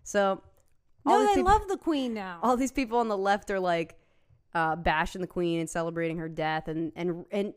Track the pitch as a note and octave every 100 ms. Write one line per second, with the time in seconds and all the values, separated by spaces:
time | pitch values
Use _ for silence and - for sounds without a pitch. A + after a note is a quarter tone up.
0 | - G#3 G3 F#3+ - _ _ _ _ _
1 | - A#3+ G#4 F#4+ F4+ G#4+ G4+ F#4+ - D4
2 | B3+ A3 F#3+ E3+ A3 B3 C4 C#4 A#3+ A#3
3 | A3+ G3+ G3 G3+ - G3 F#3 E3+ E3 -
4 | _ _ _ _ _ E3+ D#3+ D#3+ E3+ D#3
5 | E3+ F#3+ F3 - F3 E3 D#3+ F3 E3 E3
6 | E3 E3 D#3+ D#3+ D#3 D#3 D#3+ D#3+ D#3+ -
7 | F3 E3+ - G3 G3+